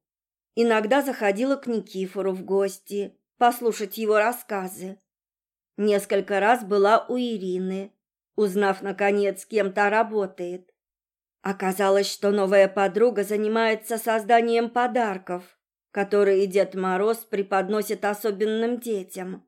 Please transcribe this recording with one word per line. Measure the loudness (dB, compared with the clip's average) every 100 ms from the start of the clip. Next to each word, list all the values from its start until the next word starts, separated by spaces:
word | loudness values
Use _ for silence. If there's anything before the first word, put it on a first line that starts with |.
| _ _ _ _ _
Иногда | 0 2 2 2 2
заходила | 0 -2 0 0 0 -2
к | -2
Никифору | -4 -4 -6 -6 -4 -4
в | -4
гости, | -2 0 0 -4 -10 -8 -8 -12 _ 0
послушать | 2 2 -2 -2 -6 -4
его | 0 2
рассказы. | 2 -2 -6 -8 -8 -10 -14 -14 _ _ _ _ _ _ _ -2
Несколько | 2 2 0 -2 0 2
раз | 2 2
была | 0 2 4 4 2
у | -4
Ирины, | -4 -4 -4 -4 -4 -6 -10 _ _ _ _
узнав, | -2 0 2 0 0
наконец, | -6 -2 0 2 0 -2
кем | -4 -2 0
та | 0 2
работает. | 2 0 -2 -4 -6 -10 -10 -14 _ _ _ _ _ _ _
Оказалось, | -8 -4 -2 0 2 4 2
что | -2 0
новая | 2 4 6 4
подруга | 4 0 2 2 2
занимается | -2 -2 0 0 0 -2 -4 -6
созданием | -2 -2 4 4 4 2 0
подарков, | 0 0 0 -2 -4 -6 -10 -10 _ _ _ _
которые | -6 0 2 4 4 2
Дед | 2 0
Мороз | -2 -2 0 0 -2
преподносит | -4 -6 0 0 0 -2 -2 -4 -4
особенным | -2 -4 -2 -2 0 -2 -2
детям. | -4 -6 -6 -10 -12 -12